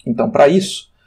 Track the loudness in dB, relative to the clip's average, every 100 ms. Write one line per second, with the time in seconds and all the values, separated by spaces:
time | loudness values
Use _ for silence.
0 | -8 -4 -2 2 4 2 -2 -12 -18 _